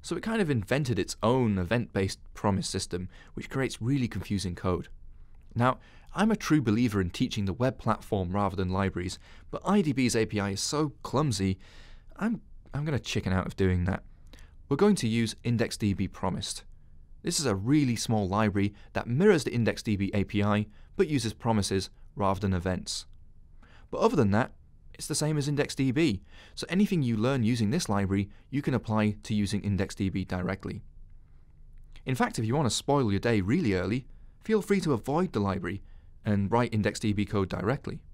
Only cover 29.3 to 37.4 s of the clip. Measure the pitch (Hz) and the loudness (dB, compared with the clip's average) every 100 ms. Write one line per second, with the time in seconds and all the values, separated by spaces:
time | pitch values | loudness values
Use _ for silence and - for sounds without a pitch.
29.3 | 107 101 104 92 95 95 - 98 95 92 | 0 0 0 0 0 -2 -2 -2 -2 -4
30.3 | 92 90 95 95 87 - - - - - | -4 -4 -4 -6 -10 -12 -18 -20 -20 -20
31.3 | - - - - - - - - 127 240 | -20 -20 -20 -20 -20 -18 -12 -6 -2 -2
32.3 | - 113 135 135 - - 143 117 98 117 | -2 0 2 2 0 2 2 4 2 2
33.3 | 113 92 147 143 92 92 120 - - - | 2 2 2 2 0 0 -2 -4 -18 -20
34.3 | - - 214 - 202 180 123 - 147 180 | -16 -2 0 2 0 2 0 0 0 0
35.3 | 113 98 95 87 98 - - - - 113 | 0 0 0 -4 -8 -10 -20 -20 -10 0
36.3 | 104 98 117 123 107 104 - 110 101 101 | 0 2 2 2 2 0 0 -2 0 0
37.3 | 104 | 0